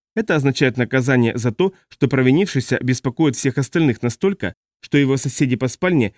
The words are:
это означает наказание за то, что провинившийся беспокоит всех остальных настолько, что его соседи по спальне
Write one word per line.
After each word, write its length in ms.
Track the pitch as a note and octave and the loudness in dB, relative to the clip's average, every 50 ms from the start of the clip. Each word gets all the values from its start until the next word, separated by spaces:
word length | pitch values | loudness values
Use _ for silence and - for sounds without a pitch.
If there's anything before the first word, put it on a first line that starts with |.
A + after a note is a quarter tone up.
| _ _ - | _ _ -6
это 200 | A3 G#3+ - F3 | -6 -2 0 0
означает 420 | D3+ C3+ C#3+ B2+ - D3 B2+ G#2+ | 0 0 0 0 0 0 -2 0
наказание 600 | B2 A#2+ - - C3 A#2+ C3 C3 B2 A#2+ A2+ - | -2 -4 -2 0 -2 0 2 2 2 2 0 0
за 140 | B2 A2 B2 | -2 -4 -4
то, 220 | G#2+ - F3+ G3 - _ _ _ | -2 0 -2 -2 -2 _ _ _
что 180 | - - D3 | 0 2 2
провинившийся 720 | B2 - C3 B2 B2+ C3 E3+ G3+ F#3+ - C3+ B2 - B2+ - | 2 4 2 4 4 4 2 2 0 -2 -4 -2 -2 -4 -2
беспокоит 540 | - B2 B2+ - - C3+ - - D#3+ D3 - | -2 -2 -2 -2 -4 -6 -2 0 0 0 0
всех 220 | - - C3+ B2 | 0 -4 -2 -2
остальных 440 | D3 C3 - - F3 E3 C#3 A2 - | -2 -4 -2 0 0 2 2 0 0
настолько, 520 | - A#2+ - - - G3 G3 - - F2+ - _ _ _ _ _ | -4 -6 -4 -2 -2 -2 -2 -2 -8 -10 -10 _ _ _ _ _
что 160 | - - - | -10 -2 0
его 200 | C#3+ C#3+ C3 C3+ | 2 2 2 0
соседи 380 | C3+ - C#3 - - D3+ B2+ B2 | -2 -2 -4 -2 -2 0 0 0
по 120 | - C3 | -2 -2
спальне 460 | B2 - - - F3+ F3+ C#3+ A2+ F#2 - | -4 -4 -2 -2 0 2 0 0 -2 -4